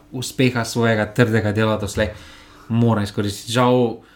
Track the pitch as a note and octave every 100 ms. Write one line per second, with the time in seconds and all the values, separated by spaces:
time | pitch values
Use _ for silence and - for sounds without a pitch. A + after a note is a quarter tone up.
0 | - C3 A#2+ - B2+ B2 A2+ A#2+ A#2 A2
1 | G#2+ - A2+ A2 G#2 G2+ A2 G#2 G2+ -
2 | G#2+ - - - - - - A#2 A#2 G#2+
3 | G2+ - G#2 G2+ - A#2 B2 B2+ A#2+ A2
4 | -